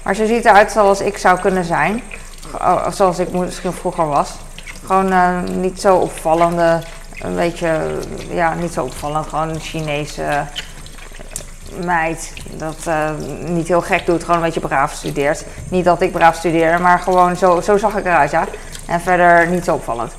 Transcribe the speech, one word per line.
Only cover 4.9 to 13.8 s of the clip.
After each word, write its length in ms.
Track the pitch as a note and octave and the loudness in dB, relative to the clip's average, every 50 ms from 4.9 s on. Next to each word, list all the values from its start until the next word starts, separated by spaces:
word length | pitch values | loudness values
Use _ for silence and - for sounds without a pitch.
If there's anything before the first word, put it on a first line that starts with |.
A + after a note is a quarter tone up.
| F#3+ F#3+ F#3+ F#3+ | 2 2 4 4
eh, 300 | F#3+ F#3 F3+ F3+ F3+ F3+ | 4 4 4 4 2 0
niet 380 | F3+ F#3+ F#3 F#3 F#3 F#3 F#3 - | -2 -4 -2 -2 -2 -2 -2 2
zo 160 | - G3+ F#3 | 4 4 4
opvallende, 840 | F3 A2 - - - - E3 D#3+ E3+ E3+ E3+ F3 E3+ E3+ E3 E3 E3 - - - - - - - - | 4 4 0 -2 -4 0 2 4 4 4 2 4 2 2 2 2 2 -2 -6 -14 -16 -18 -16 -14 -10
een 160 | - F3+ F3+ | -8 -6 -2
beetje, 640 | F3+ F3 E3+ E3 - F3 E3 D#3+ D#3 D#3 D#3 D#3 D#3 - - - - - - | -2 -2 -2 -2 -2 -2 0 0 0 -2 -4 -4 -6 -6 -8 -10 -10 -10 -6
ja, 240 | F3 F3 E3+ E3 E3 | -2 -2 0 0 0
niet 180 | E3 F3 E3 | -2 -4 -4
zo 120 | - F3 D3 | -4 -4 -6
opvallend. 420 | B2+ - - - D3 D3+ D#3 D3+ | -6 -6 -8 -6 -4 -4 -4 -4
Gewoon 220 | - - D3+ D#3+ D#3+ | -4 -4 -4 -4 -4
een 120 | D#3+ D#3 | -4 -6
Chinese 840 | - - - D#3+ D#3 D3+ C#3+ D3 D3+ D3 - D#3+ D#3 D3 D3 C#3+ D3+ D3 - - - - - - - - - - - - - - - - - - - - - - - - - - F3+ | -8 -8 -6 -6 -4 -4 -4 -4 -4 -6 -8 -6 -4 -2 -2 -2 -2 -4 -8 -12 -12 -12 -14 -16 -16 -16 -16 -16 -16 -16 -16 -16 -16 -12 -12 -12 -12 -12 -14 -16 -16 -12 -10 -6 -4
meid 480 | F3 F3 E3 D#3+ E3 E3 D#3+ - - - - - - | 0 0 0 0 -2 -4 -6 -10 -12 -14 -14 -14 -12
dat, 260 | - D#3+ D#3 D#3+ D#3 - - | -10 -8 -8 -8 -8 -6 -4
eh, 240 | E3+ D#3+ D3+ D3+ D#3 D3+ D3+ D3+ C3+ C#3+ - - | -2 -2 0 0 -2 -4 -6 -8 -8 -8 -8 -6
niet 240 | D#3 F3 E3+ D#3+ D3 | -2 -2 -2 0 2
heel 120 | F3+ E3+ | 2 2